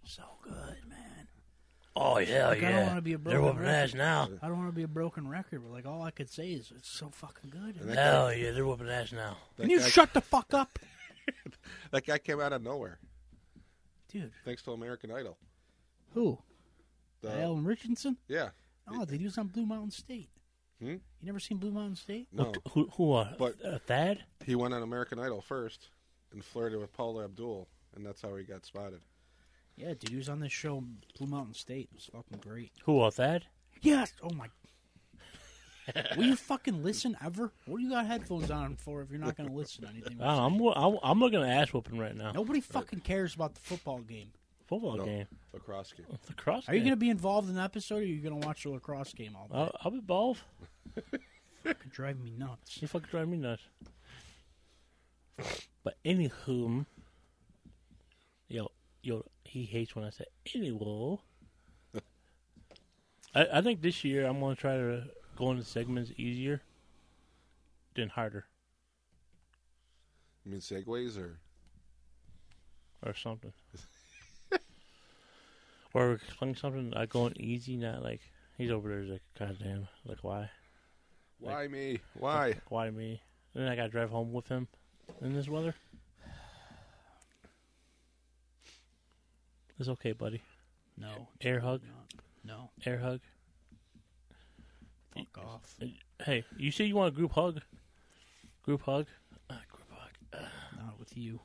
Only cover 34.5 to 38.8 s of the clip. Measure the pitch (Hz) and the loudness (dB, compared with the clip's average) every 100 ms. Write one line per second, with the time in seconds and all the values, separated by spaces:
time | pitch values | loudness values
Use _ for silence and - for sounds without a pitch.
34.5 | - - _ _ - _ - - - - | -16 -20 _ _ -20 _ -20 -20 -20 -20
35.5 | - - - - - - - 240 262 - | -20 -20 -14 -6 -2 0 4 6 6 2
36.5 | 269 - 185 156 208 247 214 151 180 233 | -2 0 0 0 0 -2 -2 -4 -4 -6
37.5 | - - 190 254 254 220 233 - 175 156 | -6 -8 -4 0 0 0 -2 -2 -2 0
38.5 | 151 139 139 | -2 -2 -6